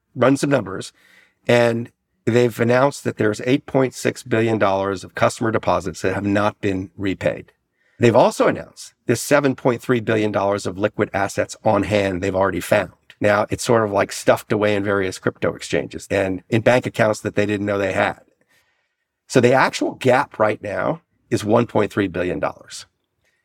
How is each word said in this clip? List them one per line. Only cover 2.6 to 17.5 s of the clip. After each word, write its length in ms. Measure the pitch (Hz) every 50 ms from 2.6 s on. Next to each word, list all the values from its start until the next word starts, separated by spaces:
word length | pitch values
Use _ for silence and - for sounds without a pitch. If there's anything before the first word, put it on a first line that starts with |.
| 120 117 120 127 135 143 135 - -
that 140 | 120 -
there's 240 | - 113 107 104 -
eight 240 | - 123 131 147 -
point 280 | - - 135 131 123 -
six 300 | - - 123 123 - -
billion 340 | 127 120 113 110 113 113
dollars 460 | 107 107 98 95 98 95 98 98 90 -
of 120 | - -
customer 360 | - 117 120 - - 120 110
deposits 500 | 107 107 - - 90 90 85 90 82 -
that 120 | - 95 95
have 120 | 98 95
not 360 | 101 101 104 104 107 - _
been 300 | - 101 98 95 95 - _
repaid. 560 | - 98 98 92 - - 80 58 - - _ _ _ _ _ _ _ _ _ _ -
They've 160 | 113 120 107
also 320 | 123 165 214 214 - 247
announced 460 | 180 113 95 - - - - - - _ _ _
this 160 | - 120 113
seven 340 | - - 147 143 143 139 127
point 260 | - - 139 120 113
three 180 | - - 127 120
billion 320 | 107 110 113 110 107 107
dollars 340 | 101 101 98 98 101 101 -
of 120 | 107 87
liquid 320 | 92 104 104 - - 107 - -
assets 440 | 98 98 101 - - 92 - - - -
on 200 | 110 104 101 98
hand 380 | 87 107 101 98 98 92 87
they've 140 | 92 98 92
already 260 | 92 98 95 90 87
found. 300 | - - 110 104 95 85 - _ _ - - -
Now, 260 | 107 104 101 104 110 -
it's 140 | - - -
sort 200 | - 120 113 110
of, 80 | 104
like, 200 | 101 98 101 -
stuffed 400 | - - - 127 117 113 - -
away 240 | 117 104 104 104 104
in 80 | 101 98
various 340 | 104 98 101 95 92 92
crypto 360 | - - - - - - - 82
exchanges 520 | - - - - 80 65 - - - - -
and 340 | 98 98 98 95 95 90 - -
in 120 | - 113
bank 240 | 110 120 120 127 -
accounts 360 | - - - 113 107 107 -
that 140 | - 104 -
they 100 | - 104
didn't 200 | 101